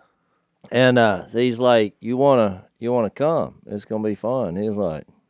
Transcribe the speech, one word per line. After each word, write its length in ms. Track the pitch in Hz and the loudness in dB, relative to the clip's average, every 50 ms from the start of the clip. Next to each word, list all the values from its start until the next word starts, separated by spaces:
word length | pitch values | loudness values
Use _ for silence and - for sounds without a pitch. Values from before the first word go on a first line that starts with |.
| _ _ _ _ _ _ _ _ _ _ _ _ - - - | _ _ _ _ _ _ _ _ _ _ _ _ -10 -4 0
And, 260 | 117 127 127 123 123 | 2 4 4 6 4
uh, 300 | 117 107 98 90 85 - | 4 4 2 0 -4 -6
so 100 | 107 117 | -2 -2
he's 220 | 123 127 117 113 | 0 0 0 0
like, 340 | 127 123 120 117 107 101 - _ | 2 4 4 4 2 0 -2 _
"You 160 | - 113 123 | -8 -6 -2
wanna, 480 | 127 139 139 135 123 110 101 95 92 - _ _ _ | 0 2 4 4 4 2 0 -2 -6 -12 _ _ _
you 120 | 110 117 123 | -6 -4 -2
wanna 180 | 123 113 98 | -2 -2 -2
come? 500 | - - 139 151 165 151 92 64 - _ _ | -4 -4 -2 -2 -2 -2 -4 -6 -8 _ _
It's 180 | - 104 104 - | -12 -12 -12 -10
gonna 180 | - 107 110 107 | -8 -8 -6 -4
be 140 | 107 104 | -4 -6
fun." 400 | - - 110 127 131 120 87 82 | -6 -6 -6 -4 -4 -4 -6 -6
He's 200 | 95 104 110 104 | -6 -6 -6 -4
like, 300 | 104 101 85 78 76 - _ _ _ _ _ | -4 -4 -4 -6 -8 -12 _ _ _ _ _